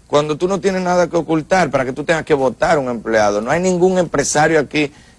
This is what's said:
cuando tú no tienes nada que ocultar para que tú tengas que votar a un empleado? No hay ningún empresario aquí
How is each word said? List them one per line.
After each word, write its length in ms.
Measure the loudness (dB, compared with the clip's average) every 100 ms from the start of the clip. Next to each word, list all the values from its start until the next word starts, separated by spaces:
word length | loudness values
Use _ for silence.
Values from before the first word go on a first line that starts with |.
| -2
cuando 300 | 0 0 -2
tú 120 | -2
no 120 | -2
tienes 220 | -2 -2
nada 260 | 0 0 0
que 80 | -2
ocultar 540 | -2 -4 0 0 2
para 160 | 0 -2
que 60 |
tú 100 | -4
tengas 200 | -2 -2 0
que 80 |
votar 420 | 2 2 0 -2 0
a 40 |
un 100 | -4
empleado? 500 | -6 0 2 2 0
No 100 | 0
hay 100 | 0
ningún 360 | 0 2 2 2
empresario 640 | 0 -2 0 0 2 2
aquí 300 | 0 -2 -4 -6 -20